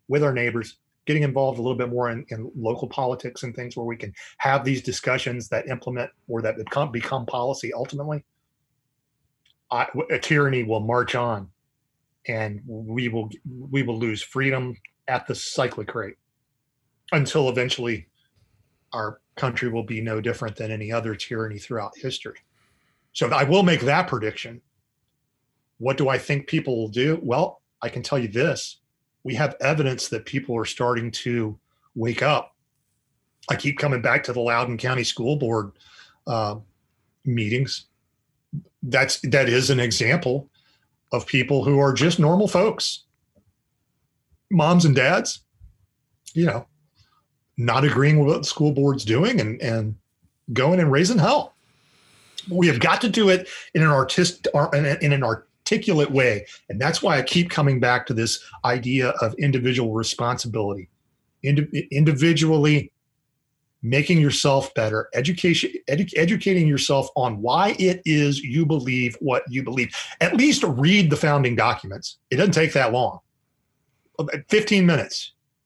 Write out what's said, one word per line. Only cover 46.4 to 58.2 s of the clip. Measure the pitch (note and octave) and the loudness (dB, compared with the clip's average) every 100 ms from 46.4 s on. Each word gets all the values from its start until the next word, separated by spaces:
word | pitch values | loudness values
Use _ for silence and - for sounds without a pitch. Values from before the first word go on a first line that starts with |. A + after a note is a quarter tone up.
| E3+ | 0
know, | - - _ _ _ _ _ _ _ _ - | 0 -8 _ _ _ _ _ _ _ _ -4
not | A#2+ A#2+ | 2 4
agreeing | C#3+ A#2 C#3+ D3+ | 4 4 6 6
with | C#3+ | 4
what | E3 | 2
the | D3+ | -2
school | - D3+ | 0 2
board's | C#3 C#3 A#2+ G#2 | 4 2 2 0
doing | A2+ G#3 A#3 | 2 2 2
and, | A2 A#2+ | 0 -2
and | A#2+ A2+ G#2+ G#2+ _ _ _ _ - | -2 -2 -2 -6 _ _ _ _ -6
going | A#2+ C3+ F3+ | 0 2 4
and | D#3 | 4
raising | C3+ F#3 A#3+ | 4 4 4
hell. | F3+ D4 - _ _ _ _ _ _ _ _ - - | 4 2 0 _ _ _ _ _ _ _ _ -16 -4
We | F3 E3+ | 2 4
have | B2 | 4
got | E3 G#3 | 2 2
to | A#3 | 2
do | A3+ G3+ | 4 4
it | F#3 F#3 - - | 4 0 -16 -4
in | - | 2
an | D#3 | 4
artist-, | C#3 C#3 - F3 - - | 4 2 2 2 0 -2
ar-, | C#3+ D3+ | 0 2
in | C#3+ D3 | 2 0
a, | D3 | 2
in | D3 | 2
an | C#3 | 2
articulate | B2 A2+ - _ - G#3+ G#3+ D#3 D3 | 0 -2 -8 _ -2 0 2 2 4
way. | C3+ B2+ G#2 - - - | 4 4 2 -6 -18 -10
And | G#2 | -2
that's | C#3 F3 | -2 0
why | G3 D3 | 2 2
I | |
keep | - F3+ F3 | 2 2 2
coming | - C#3+ B2+ | 2 2 4
back | B2 B2 - | 2 0 0
to | |
this | A2+ | -2